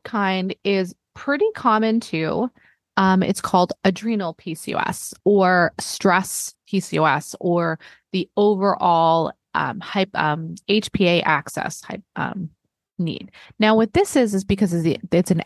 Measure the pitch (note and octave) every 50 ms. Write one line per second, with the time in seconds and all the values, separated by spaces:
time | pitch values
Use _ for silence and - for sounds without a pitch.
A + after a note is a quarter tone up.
0 | - - - G#3+ G3+ F#3+ F#3+ F#3+ F#3 F#3+ - _ - G3+ G3+ F#3+ F#3 F3+ - _
1 | _ _ - - - - C#4 D4 G4+ A4 G#4+ - - C4 G#3+ G#3+ A3 A3 A3 A#3
2 | - - - D#3+ D#3+ D#3 D#3+ E3+ A3 B3 _ _ _ _ _ _ _ _ - -
3 | F#3+ F#3+ F#3+ F#3+ G3 - G3 - - - - F#3 F3+ F3 - _ - G3 F#3 -
4 | G#3+ A3+ A3+ G#3 F#3+ E3 D#3+ _ - F#3 D#3+ - - - - - - - - -
5 | - - - - - - G#3 G3+ F#3+ F#3 F#3 F3+ F3 - - - - - - -
6 | - G3 F3 F3+ F#3+ - - - - - - _ _ - - F#3+ F3+ - - D#3
7 | D#3 D#3 C3+ D3+ D#3 - - - - F3+ F3 F3 E3+ E3 D#3+ D#3+ - - - _
8 | _ _ - F#3+ E3+ - - - G#3 G#3 G#3+ F#3+ G3 G3+ F#3 - - F3+ E3+ E3
9 | E3 E3 E3 E3 D#3+ - - _ _ _ - D#3+ D3+ C3+ A#2 - - - - G#3
10 | F#3+ F#3 - - D#3 D3+ D3+ D#3 D#3+ D#3+ E3 - _ - G3 A3 G#3 - - -
11 | G3+ F3 F3 E3+ - - D#3 C#3+ D#3 - - - - - E3 - - - - -
12 | - _ - - D#3 B2+ - F#3+ F3 D#3 _ _ _ _ _ _ _ _ _ -
13 | F3 E3 C3+ - - G3 _ - - - - - G#3+ G#3+ A3 A3 A3+ A3 - E4+
14 | G4+ - - D4 B3 G#3+ G#3 F#3+ F#3 - G3+ F#3+ G#3 F3+ E3+ E3+ D#3+ E3 - -
15 | - F3 - E3+ F3 - F3+ E3 -